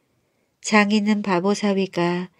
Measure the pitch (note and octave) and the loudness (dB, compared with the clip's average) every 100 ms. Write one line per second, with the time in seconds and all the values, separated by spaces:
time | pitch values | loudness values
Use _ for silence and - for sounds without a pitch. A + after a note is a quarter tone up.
0 | _ _ _ _ _ _ - G#3+ G3+ G#3+ | _ _ _ _ _ _ 0 2 2 2
1 | G#3 G#3 G#3 F3 F#3+ G#3 G#3 G3 F#3 - | 0 0 0 0 0 0 0 -2 -2 -2
2 | F3 F3 F#3 _ | -2 -2 -6 _